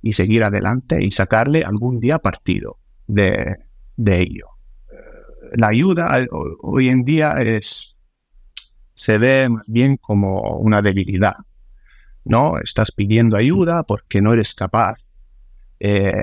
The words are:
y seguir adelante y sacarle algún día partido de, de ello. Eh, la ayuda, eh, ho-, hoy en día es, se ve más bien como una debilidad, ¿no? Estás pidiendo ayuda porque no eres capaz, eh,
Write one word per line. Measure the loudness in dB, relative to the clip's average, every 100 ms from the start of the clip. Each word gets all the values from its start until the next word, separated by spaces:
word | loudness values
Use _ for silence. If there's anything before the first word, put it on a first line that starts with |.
y | -4
seguir | -2 2 2
adelante | 2 0 -2 -4 -2 -2
y | -2
sacarle | -2 0 2 2 0
algún | -2 -4 -4 -2
día | -2 0
partido | -2 -6 -4 -4 -6 -16 _ _ -4
de, | 0 0 0 -4 -8 -14 -20 -16 -4
de | 0 0
ello. | 0 -6 -16 -20 -20 -20 -20
Eh, | -20 -20 -20 -20 -20 -6 0
la | 2
ayuda, | 2 2 0 0 -2
eh, | -2
ho-, | -6 -8 -10
hoy | -4 0 2
en | 2
día | 0 0 0
es, | 0 -2 -2 -6 -12 -14 _ _ _ _ -20 -20 -20 -20 _ _
se | -8 0 2
ve | 4 4 2
más | -2 -2
bien | 2 2 0
como | 0 0 0 -2 -4 -2
una | 2 2
debilidad, | 2 0 -2 0 0 -2 -18 _ -20 -20 _ -20 -20 -18
¿no? | 0 2 2 -2
Estás | -4 -2 -2
pidiendo | -2 2 4 4 4
ayuda | 2 2 0 -2
porque | -2 -6 -2 0
no | 4
eres | 2 0
capaz, | -4 -4 0 -2 -4 -18 -20 -20 -20 -20 -20 -20 _
eh, | -2 0 0 -2